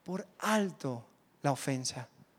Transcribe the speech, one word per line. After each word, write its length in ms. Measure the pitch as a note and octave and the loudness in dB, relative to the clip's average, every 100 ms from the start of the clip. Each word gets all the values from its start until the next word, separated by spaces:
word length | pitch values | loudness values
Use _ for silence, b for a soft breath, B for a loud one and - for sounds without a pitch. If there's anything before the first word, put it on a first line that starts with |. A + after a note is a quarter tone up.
por 240 | - F#3 - - | -8 -6 -8 -4
alto 640 | - G#3+ G3+ D3 C#3 A#2+ A2 _ _ _ | 2 4 2 -2 -4 -4 -8 _ _ _
la 100 | C#3+ | 0
ofensa". 560 | C3+ - C3 B2+ - - - - | 2 0 -2 -2 -6 -8 -16 -20